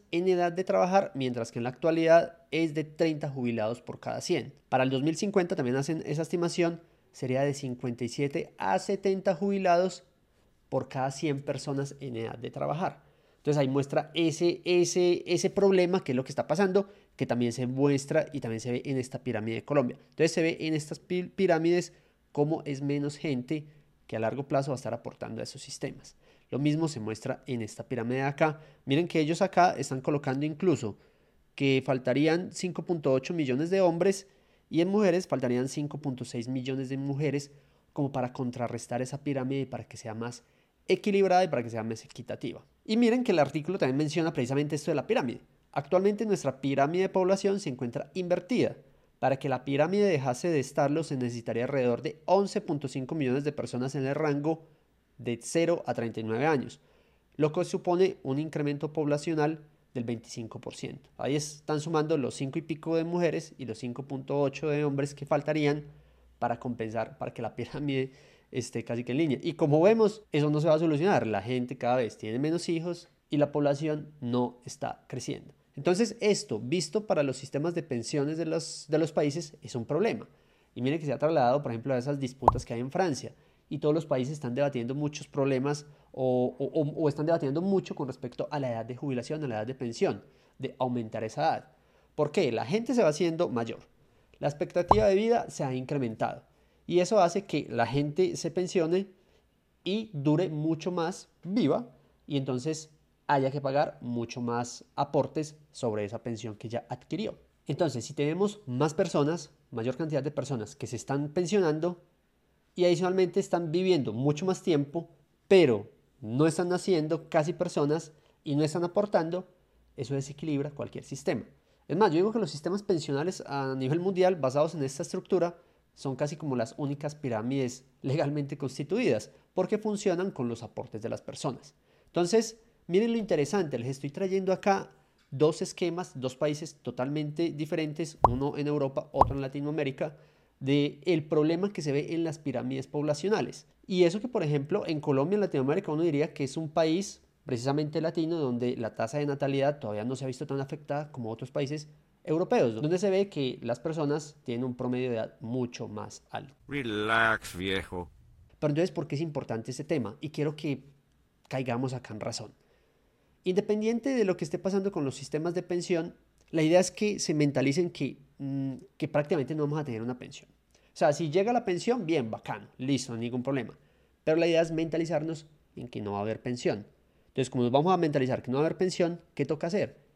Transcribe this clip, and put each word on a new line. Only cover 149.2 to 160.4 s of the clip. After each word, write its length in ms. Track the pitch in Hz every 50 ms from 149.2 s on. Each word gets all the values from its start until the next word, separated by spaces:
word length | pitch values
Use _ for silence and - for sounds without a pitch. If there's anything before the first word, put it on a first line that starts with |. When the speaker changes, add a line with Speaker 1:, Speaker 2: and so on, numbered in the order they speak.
| 147
Speaker 1:
natalidad 540 | 143 139 139 143 139 139 135 135 143 147 147
todavía 240 | - 110 104 104 107
no 140 | 123 131 123
se 80 | 135
ha 20 | 131
visto 180 | 123 - 156
tan 140 | 147 135 139
afectada 520 | 135 139 160 147 - - 143 143 151 147 -
como 180 | - 117 110
otros 180 | 113 113 135 131
países 400 | - 151 143 131 151 151 151 - - _ _ _ _ _ -
europeos, 500 | - 156 165 180 - 247 240 160 120 107
donde 240 | 110 147 151 175 180
se 100 | 185 202
ve 200 | 190 190 202 196
que 280 | - 151 139 127 120 -
las 180 | - 117 120 -
personas 560 | - 165 156 165 151 143 147 160 151 - - _ _
tienen 220 | - 117 120 127
un 100 | 131 123
promedio 340 | 123 127 123 123 123 127 127
de 60 | 120
edad 240 | 110 110 - - -
mucho 480 | - 110 120 127 123 120 - - 120 107
más 360 | 104 104 104 104 - - _ _
alto. 240 | - 113 143 143 - _ _ -
Speaker 2:
Relax, 880 | 135 143 131 117 104 104 104 107 113 113 113 113 110 104 - - -
viejo. 560 | 87 92 95 95 95 85 - - 90 90 - - - - - - - - _ _ -
Speaker 1:
Pero 120 | - 151
entonces, 200 | 147 151 170 180
¿por 160 | 180 170 147 147
qué 80 | 147
es 60 | 135
importante 500 | 170 165 147 139 110 - 113 113 113 -
este 140 | 123 - 147
tema? 320 | - 170 147 117 101 113 -
Y 120 | - 147
quiero 260 | - -